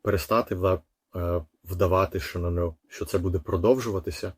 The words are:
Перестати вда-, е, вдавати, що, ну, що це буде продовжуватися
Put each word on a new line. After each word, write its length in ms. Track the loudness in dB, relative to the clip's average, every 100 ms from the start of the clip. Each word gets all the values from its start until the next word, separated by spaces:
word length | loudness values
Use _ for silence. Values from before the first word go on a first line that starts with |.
Перестати 540 | 2 0 2 2 2 0
вда-, 260 | 2 2 _ _ _ -4
е, 260 | -2 -2 -4 _
вдавати, 560 | -12 0 4 4 2 -2
що, 200 | -4 -4
ну, 360 | -2 0 -2 -4 _
що 180 | -10 -4
це 120 | 0
буде 220 | 0 -2
продовжуватися 960 | -2 2 2 2 -2 -4 -6 -8 -10